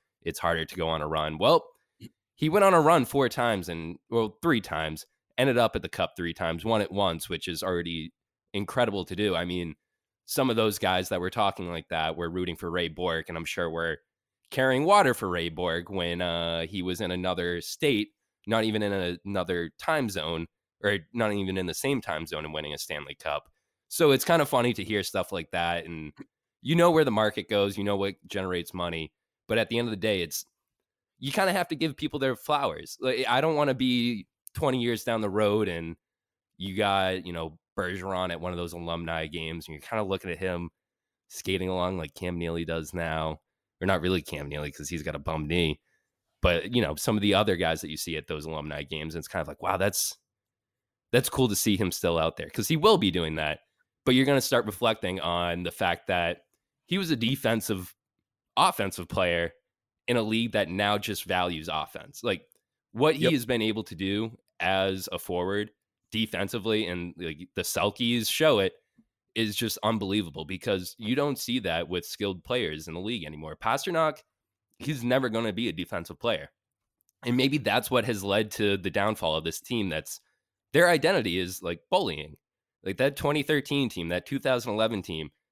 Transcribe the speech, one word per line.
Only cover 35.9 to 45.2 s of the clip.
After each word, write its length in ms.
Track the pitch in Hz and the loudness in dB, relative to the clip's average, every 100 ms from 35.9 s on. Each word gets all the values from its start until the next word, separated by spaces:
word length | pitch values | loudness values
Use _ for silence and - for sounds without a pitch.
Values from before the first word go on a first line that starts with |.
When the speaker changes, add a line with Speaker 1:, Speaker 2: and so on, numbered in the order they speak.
| 82 _ _ _ _ _ - | -10 _ _ _ _ _ -10
Speaker 1:
you 180 | 98 95 | -6 0
got, 500 | 101 98 92 92 87 | 2 4 2 0 -4
you 80 | |
know, 260 | 85 82 80 _ - | -8 -8 -10 _ -6
Bergeron 540 | 90 95 92 92 92 | -4 -4 -4 -2 -2
at 100 | 82 | -4
one 100 | 90 | -4
of 60 | 87 | -4
those 160 | 87 | -6
alumni 540 | 87 85 85 82 82 80 | -6 -6 -6 -4 -4 -4
games, 400 | 82 80 82 80 | -6 -6 -8 -10
and 60 | |
you're 80 | 76 | -14
kinda 220 | - 110 | -6 -4
looking 280 | 98 95 95 | -2 -4 -4
at 60 | 82 | -4
him 320 | 95 87 85 _ _ _ _ _ _ | -4 -4 -6 _ _ _ _ _ _
skating 400 | - 98 95 92 | -10 -2 -2 0
along 300 | 92 90 92 | 0 -2 -2
like 160 | 78 | -6
Cam 240 | - 90 87 | -6 -6 -4
Neely 260 | 85 85 | -2 -2
does 300 | 82 82 78 | -2 -4 -4
now, 480 | 90 82 80 80 76 _ _ _ - | -4 -2 -2 -4 -6 _ _ _ -4
or 40 | 95 | 0
not 140 | 90 | 2
really 220 | 90 92 | 2 0
Cam 260 | - 73 73 | -2 -8 -6
Neely 240 | 73 73 | -6 -6
'cause 160 | - 73 | -8 -8
he's 160 | 82 | -6
got 120 | 76 | -6
a 40 | |
bum 260 | 76 | -6